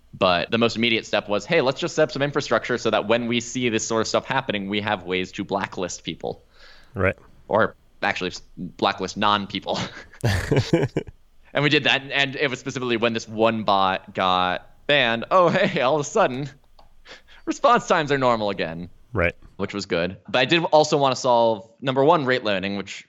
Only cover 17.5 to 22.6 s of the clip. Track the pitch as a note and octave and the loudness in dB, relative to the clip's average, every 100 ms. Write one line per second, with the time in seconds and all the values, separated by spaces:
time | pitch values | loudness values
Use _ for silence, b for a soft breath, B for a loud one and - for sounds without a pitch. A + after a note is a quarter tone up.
17.5 | - C#4 A#3+ - F#3 D3 C#3+ B2+ A#2 G#2 | -2 2 2 2 0 2 2 2 2 0
18.5 | G2 E2+ E2 F2 - - G#2+ E2+ - - | -2 -6 -6 -12 -16 -10 -2 -2 -2 -18
19.5 | - F#2+ G2+ F#2+ E2+ F2+ F#2 - B2 C3 | -10 -8 -6 -4 -2 -2 -6 -4 0 2
20.5 | E3+ E3+ D3+ D3+ D3+ C#3 B2+ C3 A#2+ A#2 | 2 4 4 4 4 2 2 2 4 4
21.5 | A2 - - C3+ C3 C#3 E3+ B2+ B2+ G#2+ | 2 -4 -8 -4 2 4 4 4 0 0
22.5 | G2 | -2